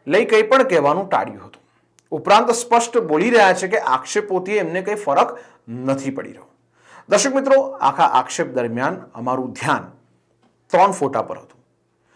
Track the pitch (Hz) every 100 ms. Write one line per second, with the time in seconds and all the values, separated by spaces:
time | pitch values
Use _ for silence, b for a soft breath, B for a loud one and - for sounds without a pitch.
0 | - 190 240 214 214 262 233 170 143 170
1 | 190 101 104 101 110 - _ _ _ _
2 | - 156 175 208 240 226 - 233 233 247
3 | 175 156 226 233 190 - 185 226 147 131
4 | - 208 208 185 185 208 165 180 190 208
5 | 147 151 226 - B B - 123 131 135
6 | 135 135 - 95 - _ _ b b b
7 | b 208 269 269 269 269 269 - 139 156
8 | 160 127 123 - 143 127 117 117 143 185
9 | - 117 123 131 123 - 147 123 87 -
10 | _ _ _ _ _ _ _ 175 196 185
11 | 139 120 104 - - _ _ _ _ _
12 | b